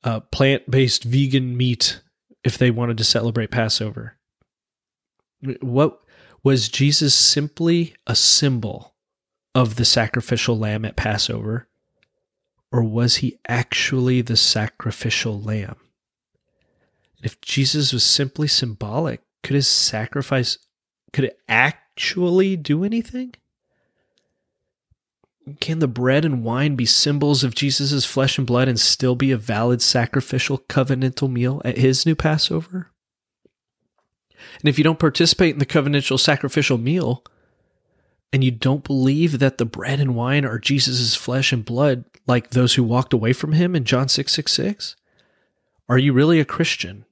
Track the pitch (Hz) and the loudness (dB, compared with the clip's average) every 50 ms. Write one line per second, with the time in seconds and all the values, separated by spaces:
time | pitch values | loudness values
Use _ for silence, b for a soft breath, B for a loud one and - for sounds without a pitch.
0 | - 123 113 110 - _ - - 139 135 139 135 - - 131 135 131 123 - - | -4 -4 -4 -4 -8 _ -2 2 2 2 2 0 -2 0 2 2 2 2 0 -2
1 | - 117 123 135 139 131 131 135 127 127 123 123 127 127 120 - - - - - | -2 0 0 2 2 2 2 0 0 -2 -2 -2 0 0 0 0 -2 -4 -4 -6
2 | _ _ _ _ _ _ _ _ - 127 - - 131 123 113 117 120 120 117 110 | _ _ _ _ _ _ _ _ -4 -4 0 2 2 2 2 0 -2 -4 -2 -2
3 | 110 - - 120 110 117 110 123 110 - - 120 113 110 - - 110 107 - - | 0 0 0 0 0 -2 -2 -2 -4 -2 -2 -2 -2 -2 -2 -4 -4 -8 -10 -12
4 | 113 113 _ _ _ _ _ _ _ _ _ _ _ _ _ _ _ _ _ _ | -16 -16 _ _ _ _ _ _ _ _ _ _ _ _ _ _ _ _ _ _
5 | _ _ _ _ _ _ _ _ - 131 123 - 143 127 120 135 151 - - _ | _ _ _ _ _ _ _ _ -10 -10 -8 -6 -6 -2 0 2 2 0 0 _
6 | _ b b b b b b b b 135 135 127 110 - - - 135 143 147 - | _ b b b b b b b b 2 4 4 0 -2 0 2 2 2 4 2
7 | 156 139 - - - - - 143 147 147 _ - 165 170 170 170 165 160 _ _ | 2 2 4 4 4 4 2 2 -2 -4 _ -2 0 2 2 2 0 -2 _ _
8 | _ - 117 - - - - - 151 143 131 117 104 101 - - - _ _ _ | _ -2 -2 2 4 4 4 4 2 2 0 0 -4 -6 -8 -12 -16 _ _ _
9 | _ _ _ _ _ _ _ _ _ _ _ 131 127 113 107 120 117 - - 127 | _ _ _ _ _ _ _ _ _ _ _ 0 2 2 0 0 2 2 2 2
10 | 110 107 - 120 - - 123 113 - - 117 107 110 107 104 107 110 104 - - | 2 0 -2 -6 -2 -2 -2 -2 0 0 0 0 0 -2 -4 -4 -6 -6 -6 -4
11 | - 107 104 95 - - 113 107 107 107 110 120 - _ _ _ _ _ _ _ | -2 -2 -2 -2 -4 -4 -4 -6 -6 -6 -6 -6 -8 _ _ _ _ _ _ _
12 | _ _ _ _ _ _ _ _ _ _ _ _ _ _ - 120 117 110 107 117 | _ _ _ _ _ _ _ _ _ _ _ _ _ _ -2 0 0 0 0 0
13 | 123 120 - - 139 123 - _ _ - 120 120 120 _ - - - - 139 131 | 0 0 0 0 -2 -4 -6 _ _ -4 -4 -4 -4 _ -4 -4 -2 -2 0 0
14 | 123 127 127 127 120 123 120 - - - - 113 107 107 _ _ - 117 - - | 0 2 2 0 0 0 0 2 2 2 0 0 -2 -4 _ _ -8 -8 -8 -4
15 | - 117 - - - 113 107 101 104 107 110 107 98 - - _ _ _ _ _ | -4 -4 -4 -2 -4 -4 -6 -6 -6 -6 -6 -6 -6 -10 -14 _ _ _ _ _
16 | _ _ _ _ _ _ _ _ _ _ _ _ _ _ _ _ _ _ _ _ | _ _ _ _ _ _ _ _ _ _ _ _ _ _ _ _ _ _ _ _
17 | _ _ _ _ - - - _ - - - 139 135 131 - 151 143 - 135 117 | _ _ _ _ -10 -10 -10 _ -10 -4 -2 0 0 0 0 0 0 0 0 0
18 | - - - - 143 131 _ - 151 143 - - 135 120 107 - - 104 107 139 | 0 2 2 0 0 -4 _ -4 -2 0 0 0 0 -2 -6 -8 -10 -6 -4 -4
19 | 165 147 120 - _ _ _ _ - - 135 143 131 - - - - - - 107 | -4 -4 -6 -8 _ _ _ _ -6 -2 0 0 2 2 2 2 0 0 -2 -4
20 | 110 - - 139 131 - 139 131 120 - - - _ _ _ _ _ _ _ _ | -6 -4 -6 -6 -4 -2 0 0 0 -2 -6 -8 _ _ _ _ _ _ _ _
21 | _ _ - - 131 120 - _ _ - 113 113 127 147 - _ _ _ _ - | _ _ -2 -2 -2 -2 -4 _ _ 0 2 4 4 2 0 _ _ _ _ -6
22 | - - - 180 180 175 175 190 196 196 190 170 143 - 147 160 190 208 226 233 | -6 -4 -2 0 0 2 4 4 4 2 0 -2 0 0 0 0 0 -2 -2 -4
23 | 226 - - 254 254 254 - _ _ _ _ _ _ _ _ _ _ _ _ _ | -4 -6 -10 -10 -10 -10 -14 _ _ _ _ _ _ _ _ _ _ _ _ _
24 | _ _ _ _ _ _ _ _ _ _ _ _ _ _ _ _ _ _ _ _ | _ _ _ _ _ _ _ _ _ _ _ _ _ _ _ _ _ _ _ _
25 | _ _ _ _ _ _ _ _ _ 139 147 - - - 160 165 156 131 113 120 | _ _ _ _ _ _ _ _ _ -18 -12 -10 -6 -6 -2 -2 -2 -2 -2 -2
26 | 123 127 135 147 160 160 139 120 113 127 120 127 147 151 143 123 120 110 - - | 0 2 2 2 0 0 -2 -2 -2 -4 -2 0 0 0 0 0 0 0 0 0
27 | - 151 143 143 143 143 143 131 139 123 113 - 143 139 131 - 143 139 147 139 | 0 0 0 0 2 2 2 2 0 -2 -2 -2 -2 -2 -2 -2 -2 -2 -2 -2
28 | - - - 135 131 135 - - 131 117 120 123 131 131 120 113 - - - - | -4 -2 0 0 0 0 0 -2 -2 0 2 2 2 2 2 0 2 0 0 0
29 | 135 127 127 123 135 135 131 113 107 - 110 104 113 123 123 117 - - - 127 | 0 0 0 2 2 0 0 -2 -2 -4 -2 0 2 0 0 2 2 2 2 2
30 | 117 - - 135 131 - - 127 - - 139 131 _ _ - 139 131 131 135 127 | 0 0 -2 -4 -2 -2 -4 -4 -2 -2 -4 -6 _ _ 0 0 2 2 0 0
31 | 131 131 127 - 143 135 127 120 120 127 135 147 - 127 - - 127 131 131 131 | 0 -2 -2 -2 -4 -2 0 0 0 0 -2 -2 -4 -6 0 2 4 4 4 2
32 | - 165 160 - - 156 156 156 - - 165 160 165 - 180 185 170 _ _ _ | 2 0 0 0 0 0 0 0 -2 -2 -2 -4 -4 -6 -10 -10 -10 _ _ _
33 | _ _ _ _ _ _ _ _ _ _ _ _ _ _ _ _ _ _ _ _ | _ _ _ _ _ _ _ _ _ _ _ _ _ _ _ _ _ _ _ _
34 | _ _ _ _ _ _ B B B B B B B 151 135 147 147 160 165 - | _ _ _ _ _ _ B B B B B B B 0 2 4 4 2 4 4
35 | 165 151 - - 175 165 - - 190 165 143 143 139 - - 160 135 143 143 143 | 2 2 4 4 2 2 4 4 2 2 2 0 -2 2 2 0 2 2 0 0
36 | 135 - 135 131 - - 147 131 - 135 - 156 139 - 131 113 117 131 160 185 | 0 0 0 0 2 2 0 0 -2 -2 0 0 2 2 0 0 0 0 0 0
37 | 165 - 127 - _ b b b b b b b b b b b b b b b | 0 -2 -2 -4 _ b b b b b b b b b b b b b b b
38 | b b b b b _ - 135 131 127 123 110 - 131 139 147 - - 143 131 | b b b b b _ -2 2 2 2 0 0 0 0 0 0 -2 -2 0 2
39 | 127 135 139 151 170 160 147 117 135 135 131 - 120 113 - - - - 139 139 | 2 2 2 2 2 2 2 2 2 0 2 0 -4 -4 -4 -8 -4 -2 0 0
40 | 143 131 123 117 120 127 139 147 139 123 110 107 - - 139 139 123 127 127 123 | 0 0 0 0 0 0 0 0 0 -2 -4 -4 -2 0 0 2 2 0 0 -2
41 | 120 110 - - - - 123 135 131 - 143 120 107 - 117 123 147 147 127 123 | -2 -2 -2 -4 -4 -2 -2 0 0 0 0 -2 -2 -4 -2 2 2 2 2 0
42 | 113 _ _ _ _ - 127 120 - _ - 123 123 120 - - 123 113 120 123 | -4 _ _ _ _ 0 0 0 0 _ 2 2 2 4 4 2 2 2 2 0
43 | 127 - - 117 107 117 135 - - 151 156 160 175 180 180 156 123 - - 123 | 2 2 0 0 2 0 0 0 0 0 2 2 2 2 0 -2 0 0 0 0
44 | 139 131 - - 135 - - - 151 - - - - 196 208 _ - - - _ | 2 0 -2 -2 -2 -2 -4 -4 -2 -2 -2 0 -2 -2 -4 _ -10 -14 -14 _
45 | _ _ _ _ _ _ _ _ _ _ _ _ _ _ _ _ _ - 123 131 | _ _ _ _ _ _ _ _ _ _ _ _ _ _ _ _ _ 0 2 2
46 | 135 143 131 127 143 160 170 160 143 - - - 165 160 - - - 87 98 104 | 4 4 4 4 4 6 4 4 2 0 -2 -2 -2 -2 -2 -6 -8 -12 -12 -16
47 | 110 _ | -20 _